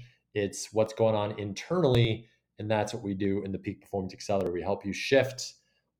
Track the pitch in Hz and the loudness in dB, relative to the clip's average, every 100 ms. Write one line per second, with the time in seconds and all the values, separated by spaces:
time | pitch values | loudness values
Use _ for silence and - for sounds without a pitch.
0 | - _ _ 104 101 - - 107 110 - | -10 _ _ -2 -2 -4 -4 0 0 2
1 | 110 107 104 - 101 98 - 175 151 120 | 2 2 0 -4 -6 -8 -4 2 4 6
2 | 113 107 - _ _ - 107 107 104 113 | 4 2 -6 _ _ -10 -2 0 0 -4
3 | 101 98 101 98 98 92 104 98 - 101 | -4 0 0 0 -2 -6 -6 -10 -6 -6
4 | 92 - - 98 90 87 85 101 101 92 | -6 -8 -2 0 0 -2 -2 -2 -4 -6
5 | - 135 123 - - - _ _ _ _ | 2 4 2 -2 -12 -14 _ _ _ _